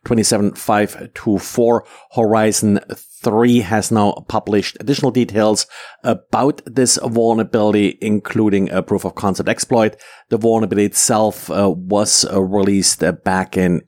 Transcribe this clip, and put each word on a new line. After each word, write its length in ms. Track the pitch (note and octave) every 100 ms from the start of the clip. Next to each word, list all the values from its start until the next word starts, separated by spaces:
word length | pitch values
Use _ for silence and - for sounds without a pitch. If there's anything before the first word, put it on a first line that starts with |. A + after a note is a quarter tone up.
| -
twenty-seven 480 | A#2 G2+ A2 G2+
five 560 | - - G#2 G#2 - -
two 260 | - A2+ G2
four. 460 | - - A#2 A2+ - - -
Horizon 680 | - A2 A2 G#2+ G2+ A2 G2+ - - - -
three 380 | A#2+ G#2+ B2 A#2+
has 300 | F2+ G#2+ -
now 340 | A2 G#2 - -
published 520 | A2 - G#2 - -
additional 300 | G#2+ C#3 C3
details 560 | B2 A2+ G#2 G#2+ G#2 - - - -
about 600 | B2 G#2 _ A2 C3+ -
this 340 | - B2+ B2 -
vulnerability, 960 | C3 A#2 A2+ A2 G#2+ A2+ G#2+ G#2 G2+ -
including 680 | G#2+ G#2 - A#2 G#2+ G2 G2
a 120 | F#2
proof 220 | - G2+
of 120 | F#2+ -
concept 340 | G2+ F#2 F#2
exploit. 500 | A2+ - A#2+ G#2+ - - - -
The 80 | A2+
vulnerability 480 | A2+ A2+ G#2+ G2+ G2+
itself, 640 | - - A2 A2 - -
uh, 200 | E2 G2+ F2
was, 480 | F#2 G2+ G#2 -
uh, 180 | - G2+
released, 640 | F#2+ G2+ G2 G2 F2+ -
uh, 80 | E2+
back 460 | F2 - F#2 F#2 F#2+
in 240 | F2+ F2